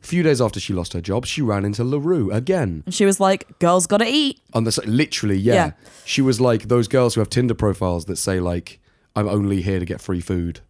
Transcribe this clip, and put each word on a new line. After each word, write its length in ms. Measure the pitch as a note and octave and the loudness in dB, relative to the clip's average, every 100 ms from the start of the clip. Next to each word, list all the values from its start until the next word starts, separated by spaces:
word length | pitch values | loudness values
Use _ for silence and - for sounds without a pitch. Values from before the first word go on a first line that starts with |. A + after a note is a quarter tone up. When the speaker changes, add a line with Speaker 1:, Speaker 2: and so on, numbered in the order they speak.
Speaker 1:
A 40 | - | -2
few 160 | F3 | 2
days 180 | D#3+ B2+ | 2 4
after 200 | A2+ G2+ | 0 -2
she 120 | - | -4
lost 200 | F#2 F2 | -4 -4
her 80 | F2+ | -6
job, 260 | F2 G#2 - | -2 -4 -4
she 160 | - | -2
ran 220 | A#2+ G2+ | 0 0
into 180 | G2 G#2 | -2 -2
LaRue 480 | B2 C#3+ D3+ F3 F#2+ | -2 -2 0 0 0
again. 540 | G#2+ B2+ F#3+ G#2+ D#2+ A#2 | -2 0 0 0 -4 -8
Speaker 2:
And 80 | |
she 100 | - | 0
was 140 | G3 G3 | 2 4
like, 400 | F#3+ F#3+ - - | 2 0 -4 0
"Girl's 280 | E3+ F#3 E3+ | 2 2 2
gotta 200 | G3+ A3+ | 0 2
eat." 320 | C#4+ C#4 - _ | 2 0 -4 _
Speaker 1:
On 100 | A2+ | -2
the 40 | A2+ | 0
s-, 100 | - G#2 | -2 0
literally, 500 | A#2+ D3+ - G#2+ G2 | 0 0 -2 0 2
yeah. 180 | G#2+ | 4
Speaker 2:
Yeah. 160 | F#3 E3 - - - | 4 2 -4 -20 -18
Speaker 1:
She 180 | - - | -4 0
was 180 | C3 A2+ | 2 4
like 280 | B2+ A2+ G#2+ | 2 2 2
those 180 | B2 A2 | 0 2
girls 260 | C3 B2 | 2 2
who 60 | A2+ | 0
have 80 | G#2 | 0
Tinder 260 | B2 B2 | 0 0
profiles 500 | A2+ G#2 F#2 F#2 F2 | 0 0 0 -2 -2
that 120 | E2+ E2+ | -4 -4
say, 220 | - F#2 | -2 -2
like, 380 | F2+ F2 - - _ _ _ G#2+ | -2 -4 -8 -20 _ _ _ -4
"I'm 120 | G#2 | 0
only 340 | G#2 G2+ G2 | 0 0 0
here 160 | F#2 F#2+ | 0 -2
to 40 | |
get 160 | F2 F2 | -4 -8
free 200 | - F2+ | -4 -6
food." 400 | - F2+ E2+ D#2+ | -2 -4 -4 -8